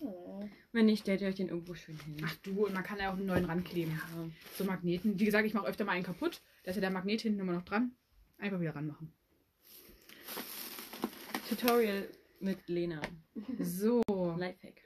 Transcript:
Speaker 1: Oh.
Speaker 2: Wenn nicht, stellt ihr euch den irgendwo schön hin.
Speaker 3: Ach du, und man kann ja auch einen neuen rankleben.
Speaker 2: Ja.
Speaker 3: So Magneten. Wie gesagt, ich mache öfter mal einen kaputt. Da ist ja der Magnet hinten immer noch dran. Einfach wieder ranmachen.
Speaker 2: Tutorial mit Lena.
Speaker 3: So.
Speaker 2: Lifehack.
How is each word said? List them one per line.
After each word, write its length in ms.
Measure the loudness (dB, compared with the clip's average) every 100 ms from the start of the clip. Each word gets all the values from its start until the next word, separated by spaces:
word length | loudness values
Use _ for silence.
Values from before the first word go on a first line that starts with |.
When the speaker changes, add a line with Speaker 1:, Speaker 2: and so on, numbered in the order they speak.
Speaker 1:
Oh. 420 | -8 -8 -10 -10 -10 -12 -2
Speaker 2:
Wenn 120 | 6 8
nicht, 140 | 8
stellt 180 | 4 2
ihr 80 | 2
euch 60 | 0
den 120 | -2
irgendwo 260 | -2 -6
schön 240 | -12 -12 -12
hin. 180 | -10 -6 -4
Speaker 3:
Ach 100 | -6
du, 220 | -4 0 2
und 80 |
man 100 | 0
kann 160 | -4 -2
ja 100 | -2
auch 40 | -2
einen 80 | 2
neuen 180 | 2 2
rankleben. 480 | 0 0 -2 -2
Speaker 2:
Ja. 360 | -2 -6 -6 -8 -10 -14 -4
Speaker 3:
So 80 | -2
Magneten. 520 | 0 0 2 2 4
Wie 60 | 4
gesagt, 220 | 6 4
ich 60 |
mache 140 | 2 0
öfter 180 | -2 0
mal 80 |
einen 100 | 0
kaputt. 380 | -2 -2 -2 -4 -16 _
Da 80 | -6
ist 40 | -2
ja 60 |
der 100 | 0
Magnet 300 | 0 0 0
hinten 180 | 2 0
immer 140 | 2
noch 100 | 0
dran. 320 | 0 2 2 -2 _ _ -20 _
Einfach 220 | -4 -2
wieder 160 | -2 -2
ranmachen. 380 | -6 -6 -14 -16 _ _ _ _ -20 -20 -20 -20 -20 -18 -12 -10 -10 -10 -10 -12 -12 -6 -6 -6 -8 -8 -2
Speaker 2:
Tutorial 600 | 2 4 4 4 2 -4 -10 _ _
mit 280 | -2 -2 -2
Lena. 340 | 0 0 -2 -6 -8 -12 -10 -6 -2
Speaker 3:
So. 420 | -2 2 4 4 4 2 2 0
Speaker 2:
Lifehack. 440 | -2 -6 -16 -20